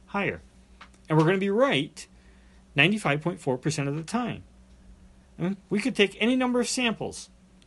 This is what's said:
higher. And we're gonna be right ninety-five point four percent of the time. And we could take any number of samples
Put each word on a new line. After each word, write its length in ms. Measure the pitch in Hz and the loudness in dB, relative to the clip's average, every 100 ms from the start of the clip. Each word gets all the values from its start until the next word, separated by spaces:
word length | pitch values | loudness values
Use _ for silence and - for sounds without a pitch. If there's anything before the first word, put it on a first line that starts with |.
| - | -8
higher. 340 | 202 175 85 - - - - - - - | -4 -4 -4 -10 -20 -20 -20 -20 -16 0
And 100 | 156 | 4
we're 60 | |
gonna 140 | 160 190 | 4 4
be 120 | 196 | 2
right 560 | 185 269 156 - - - - - - - - - | 2 4 2 -2 -8 -20 -20 -20 -20 -20 -20 -8
ninety-five 460 | 143 156 214 165 143 | 2 2 4 0 0
point 200 | 170 185 | -2 -4
four 180 | - 127 | -4 -2
percent 300 | 156 151 139 | -2 -2 -4
of 80 | 147 | -4
the 60 | |
time. 420 | 160 226 233 101 - - - - - - - - - - | -4 -4 -4 -8 -12 -20 -20 -20 -20 -20 -20 -20 -20 -6
And 200 | 170 196 - | -4 -4 -4
we 100 | 208 | -2
could 160 | 262 202 | -2 2
take 200 | 196 - | 2 2
any 160 | 220 262 | 0 2
number 240 | 254 247 | 0 0
of 80 | 226 | 0
samples 600 | - 240 208 113 - - - - - | -2 -2 -2 -6 -10 -16 -20 -20 -20